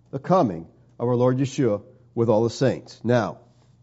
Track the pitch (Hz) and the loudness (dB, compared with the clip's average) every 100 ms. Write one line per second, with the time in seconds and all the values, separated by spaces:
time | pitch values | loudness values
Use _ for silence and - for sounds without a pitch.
0 | _ 143 - 185 131 82 82 _ _ - | _ -10 0 2 2 -2 -12 _ _ -6
1 | 120 123 123 127 139 - 127 104 - - | -2 2 2 2 -2 -2 -2 -2 -6 -20
2 | _ - 113 110 113 - 131 90 - - | _ -2 2 2 2 0 0 -2 -8 -8
3 | 110 123 98 - - _ _ _ | -2 0 0 -6 -18 _ _ _